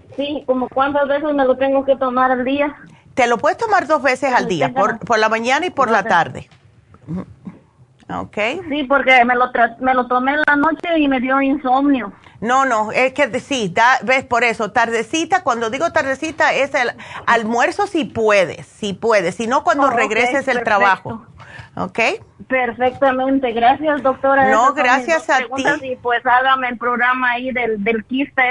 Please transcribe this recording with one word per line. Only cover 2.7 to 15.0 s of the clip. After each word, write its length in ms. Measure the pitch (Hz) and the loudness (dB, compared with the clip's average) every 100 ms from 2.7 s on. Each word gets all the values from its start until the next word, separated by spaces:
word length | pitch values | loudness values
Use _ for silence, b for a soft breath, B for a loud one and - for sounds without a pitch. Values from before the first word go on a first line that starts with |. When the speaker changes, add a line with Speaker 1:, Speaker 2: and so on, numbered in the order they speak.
| - - B B | -6 -18 B B
Speaker 2:
Te 120 | - 240 | -2 0
lo 120 | 233 | 2
puedes 200 | 294 370 | 0 0
tomar 280 | 453 381 277 | 0 0 2
dos 140 | 311 | 0
veces 300 | 262 254 277 | 2 0 0
al 120 | 240 | 0
Speaker 1:
Sí, 60 | 196 175 | 0 0
Speaker 2:
día, 100 | - | -2
Speaker 1:
tengo 140 | 127 | 0
Speaker 2:
por, 180 | 208 220 | 0 -2
por 180 | - 220 | -2 0
la 100 | 214 | 2
mañana 380 | 226 233 277 359 | 0 0 -2 -2
y 40 | |
por 200 | - 240 | -2 0
la 100 | 220 | 0
Speaker 1:
Ok. 60 | 208 | 2
Speaker 2:
tarde. 420 | 180 135 - - _ _ _ _ - - 180 - - - - _ _ _ _ - | 0 0 -6 -16 _ _ _ _ -20 -12 -12 -12 -16 -20 -20 _ _ _ _ -12
Ok. 280 | 175 185 - 220 339 339 | -10 -8 -4 -4 -4 -6
Speaker 1:
Sí, 160 | 285 | -6
porque 400 | 254 277 254 262 | 0 0 4 4
me 100 | 240 | 4
lo 160 | 247 247 | 2 0
tra-, 260 | 254 226 233 | 2 0 0
me 160 | 262 | 0
lo 120 | 254 240 | 0 0
tomé 260 | 247 262 | 0 0
en 60 | 294 302 | 0 0
la 100 | 285 | 2
noche 420 | 311 311 349 330 | 0 -2 -2 0
y 100 | 285 | 2
me 120 | 262 | 0
dio 200 | 254 269 | 0 0
insomnio. 720 | 269 277 262 254 285 269 202 B B B | 0 0 0 2 2 0 -2 B B B
Speaker 2:
No, 260 | 220 262 269 | 0 2 2
no, 260 | 220 214 | 0 0
es 220 | - 262 | 0 0
que 120 | 262 269 | 0 -2
de-, 120 | 247 | -2
sí, 300 | - 269 196 | -4 -4 -2
da, 260 | 180 240 262 | 2 4 2
ves, 220 | 208 262 | 2 0
por 200 | 262 233 | 0 0
eso, 280 | 233 226 208 | 0 0 -2
tardecita, 720 | 240 233 233 | 0 0 0